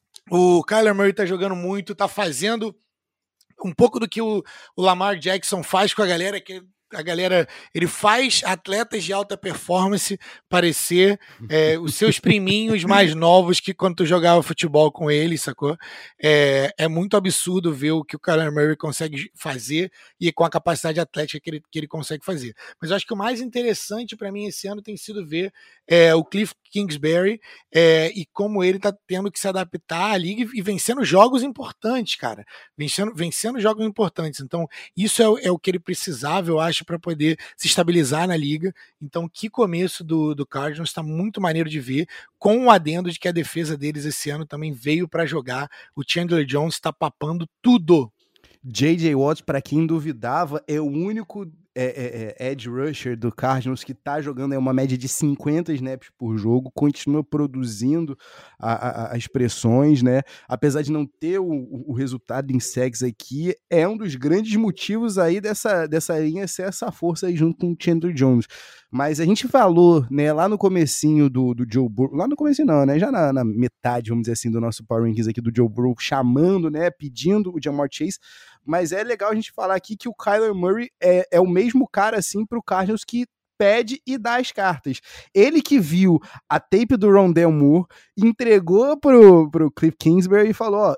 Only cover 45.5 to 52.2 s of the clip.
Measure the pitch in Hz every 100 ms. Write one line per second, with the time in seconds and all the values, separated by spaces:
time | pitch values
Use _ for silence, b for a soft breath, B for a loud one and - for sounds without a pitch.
45.5 | 127 143 B B - 135 170 175 170 143
46.5 | 143 165 - 165 - 156 - 151 170 165
47.5 | _ 240 247 160 170 117 _ _ _ b
48.5 | b 127 107 143 170 165 139 143 156 -
49.5 | 139 - 147 165 160 151 123 117 147 165
50.5 | 151 - 151 151 143 185 220 208 202 180
51.5 | 156 _ 127 127 131 123 117